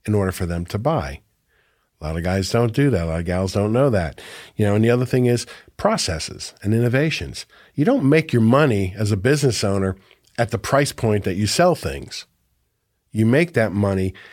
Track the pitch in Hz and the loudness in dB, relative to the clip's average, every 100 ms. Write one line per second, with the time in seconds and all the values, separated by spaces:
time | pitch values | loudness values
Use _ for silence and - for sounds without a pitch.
0 | - 104 95 - 87 85 87 104 135 160 | -2 0 0 -2 -4 -6 -6 -4 -2 -2
1 | 71 71 _ _ _ _ _ _ _ - | -4 -10 _ _ _ _ _ _ _ -12
2 | 78 80 87 95 92 117 120 113 143 98 | -8 -4 -2 -2 0 0 0 2 2 0
3 | 82 82 85 90 95 104 104 117 139 104 | -2 -4 -2 -2 -2 0 0 2 2 2
4 | 80 - - - - - 104 104 113 120 | -2 -6 -18 -20 -10 -2 0 2 2 2
5 | 127 131 123 120 - - - - 202 214 | 2 2 2 0 -2 -16 -20 -4 -2 0
6 | - 80 - - - - 98 113 120 127 | -4 -6 -8 -12 -16 -8 -2 0 2 2
7 | 156 - 69 - - _ _ - 165 269 | 0 -4 -8 -12 -16 _ _ -2 2 2
8 | 135 156 160 120 113 131 151 104 95 95 | 4 4 4 2 4 6 4 2 -2 -2
9 | 104 104 113 151 135 107 104 98 95 92 | -2 0 0 2 0 0 -2 0 -2 -4
10 | _ _ _ - 117 110 - 139 143 - | _ _ _ -4 -4 -4 0 0 0 -2
11 | 113 107 98 92 104 - 175 160 78 69 | 0 0 -2 -2 0 2 2 2 -4 -8
12 | - - - _ _ _ _ _ _ _ | -12 -16 -18 _ _ _ _ _ _ _
13 | _ 107 110 135 170 131 110 98 101 95 | _ 0 2 2 2 0 0 0 0 0
14 | 95 - - | -2 -6 -18